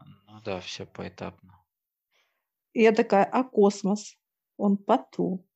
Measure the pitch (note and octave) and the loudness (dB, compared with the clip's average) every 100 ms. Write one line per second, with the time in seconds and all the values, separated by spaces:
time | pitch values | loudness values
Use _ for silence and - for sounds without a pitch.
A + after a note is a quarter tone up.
0 | - - _ G#2+ A2+ F#2 - - F#2+ - | -20 -20 _ -16 -10 -10 -10 -16 -16 -14
1 | F#2 - F#2 F#2 F#2 F#2 _ _ _ _ | -14 -12 -14 -16 _ _ _ _ _ _
2 | _ _ _ _ _ _ _ - A3+ A3 | _ _ _ _ _ _ _ 2 4 4
3 | A#3 G3 - A#3+ B3+ - G3+ G3+ F#3+ G#3 | 2 2 2 0 -2 2 2 2 -4 -4
4 | - _ _ _ _ - G3+ G3 - - | -6 _ _ _ _ -4 -2 0 0 -2
5 | - - F3+ F#3 _ | -2 -6 -6 -6 _